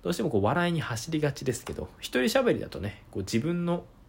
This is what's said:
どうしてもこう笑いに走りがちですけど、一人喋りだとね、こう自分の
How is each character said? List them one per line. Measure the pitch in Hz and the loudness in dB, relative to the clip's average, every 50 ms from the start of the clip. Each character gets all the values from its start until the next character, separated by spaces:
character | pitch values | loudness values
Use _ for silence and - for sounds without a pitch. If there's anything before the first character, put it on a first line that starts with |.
| - | -4
ど | 175 | -2
う | 175 | 0
し | |
て | - 214 | 0 0
も | 151 | 2
こ | 117 98 | 2 2
う | 101 | 4
笑 | 110 143 175 175 175 | 4 4 2 2 2
い | 170 | 0
に | 156 | 0
走 | 113 - 120 113 - 165 | -2 -2 -4 -6 -4 -4
り | 160 151 | -2 0
が | 151 139 135 | 0 0 -2
ち | - - | -2 -2
で | 135 | -4
す | 110 - - | -4 -4 -6
け | - - | -10 -8
ど、 | - - - - - | -8 -10 -10 -10 -12
一 | - - - 247 254 | -8 -2 0 2 4
人 | 226 220 269 | 4 4 4
喋 | 247 233 - | 4 4 2
り | - | 2
だ | - - | -2 -6
と | - - | -8 -6
ね、 | 92 98 - - - - | -6 -6 -8 -10 -14 -10
こ | - 101 | -8 -6
う | 92 | -4
自 | - - 113 | -2 0 0
分 | 135 165 175 175 175 | 0 0 0 0 0
の | 175 175 175 - - - - - | 0 -2 -2 -4 -10 -20 -20 -10